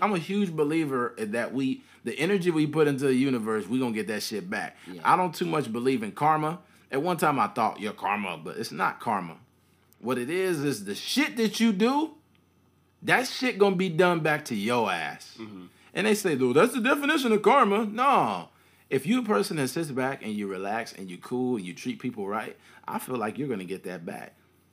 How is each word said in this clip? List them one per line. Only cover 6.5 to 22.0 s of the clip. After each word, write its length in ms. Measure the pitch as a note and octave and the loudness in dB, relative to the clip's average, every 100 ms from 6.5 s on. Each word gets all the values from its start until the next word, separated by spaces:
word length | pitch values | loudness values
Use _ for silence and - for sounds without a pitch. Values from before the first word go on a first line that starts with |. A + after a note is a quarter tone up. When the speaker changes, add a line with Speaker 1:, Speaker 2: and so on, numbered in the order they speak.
| F3+ - _ _ | -6 -14 _ _
Speaker 1:
At 120 | C3 | -2
one 140 | E3 E3+ | -2 2
time 220 | E3 C#3 | 2 2
I 80 | G#2 | 0
thought, 320 | - A2 - | 2 0 0
"Your 120 | G#2 | -6
karma," 460 | F#2+ F#2+ G#2 F#2+ E2+ | -6 -4 -4 -4 -8
but 180 | D#2 - | -10 -10
it's 140 | - | -8
not 280 | - F#3 - | -4 -4 -2
karma. 360 | - G#2 E2+ - _ _ _ _ _ _ | -4 -4 -4 -12 _ _ _ _ _ _
What 160 | A2 B2+ | -6 -4
it 120 | A#2+ | -2
is, 320 | F3+ F#3+ E3 | -2 -2 0
is 220 | C#3+ A#2 | -2 -2
the 100 | G2+ | -6
shit 420 | G2 - - D4 A#3+ | -8 -2 0 0 0
that 200 | A3 G#3 | 0 2
you 120 | A3+ | 2
do, 400 | F#3+ A3+ C#4 D#4+ - _ _ _ _ _ _ _ _ | 4 4 2 -2 -6 _ _ _ _ _ _ _ _
that 240 | D3 F#3+ B3+ | 0 2 2
shit 320 | - B3+ F#3+ | -2 -2 4
gonna 160 | G3+ F#3 | 4 4
be 120 | F#3+ | 2
done 320 | D#3+ F3+ E3+ | 4 4 4
back 240 | D#3 D3+ - | 0 -2 -2
to 80 | |
your 360 | A2 G#2 B2 G#2+ | -2 0 2 2
ass. 440 | F2 D2+ - - - | 0 -4 -8 -14 -16
Speaker 2:
Mm-hmm. 240 | A2 G2 F2+ _ - | -16 -16 -18 _ -10
Speaker 1:
And 120 | - G#3 | 0 2
they 80 | |
say, 200 | G#3 F3+ C3+ | 2 2 2
"Though, 160 | B2+ | 4
that's 220 | B2+ A#3 | 6 6
the 60 | C4 | 4
definition 520 | A3+ D4 C#4+ D#4 B3+ | 2 2 2 2 4
of 100 | G#3+ | 4
karma." 440 | G#3 C4+ A3 G3+ A3 | 6 6 6 4 0
No. 640 | G#3 C4+ A#3 C3 F#2 D#2+ _ _ _ - | 0 4 4 4 -2 -8 _ _ _ -4
If 160 | C3+ C#3+ | -2 0
you 140 | B3+ | 0
a 40 | |
person 320 | G#3+ G#3 G3 E3+ | 2 0 0 -2
that 120 | C3 | -2
sits 220 | E3 D#3 | -4 -4
back 320 | B2+ C3 C3+ | -2 -4 -4
and 100 | G#2+ | -6
you 120 | G#2 G2 | -6 -4
relax 460 | F#2+ G2 A2 A2+ | -6 -4 -4 -6
and 180 | - F#2+ | -10 -12
you 60 | F2+ | -14
cool 380 | - B2 B2+ A#2+ | -6 -4 -2 -2
and 80 | |
you 80 | F2+ | -6
treat 260 | E2+ B2+ | -8 -8
people 300 | A2 | -8